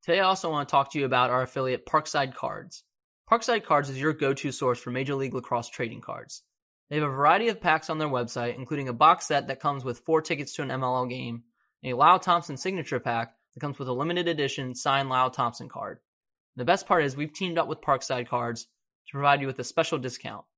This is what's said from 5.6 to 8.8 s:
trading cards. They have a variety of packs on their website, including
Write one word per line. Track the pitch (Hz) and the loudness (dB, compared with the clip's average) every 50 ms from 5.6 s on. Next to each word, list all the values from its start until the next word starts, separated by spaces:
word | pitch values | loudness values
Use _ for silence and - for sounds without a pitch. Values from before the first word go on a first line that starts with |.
| 117 - | -4 -6
trading | - - 135 117 113 - | -6 -6 -6 -6 -6 -10
cards. | - - - - - - - - _ _ _ _ _ _ _ _ _ _ | -12 -12 -12 -12 -12 -14 -18 -20 _ _ _ _ _ _ _ _ _ _
They | 143 | -4
have | 151 151 | -2 -2
a | 147 | -2
variety | 131 135 143 147 170 196 226 233 | 0 4 6 6 6 6 4 0
of | 214 - | -2 0
packs | - 180 156 160 - - | 2 2 2 2 0 -4
on | 165 156 | -4 -2
their | 156 151 | -2 -2
website, | 135 123 120 117 - - 120 120 120 | 0 -2 -2 -2 -4 -4 -4 -4 -4
including | 123 135 127 156 143 | -6 -8 -6 -6 -6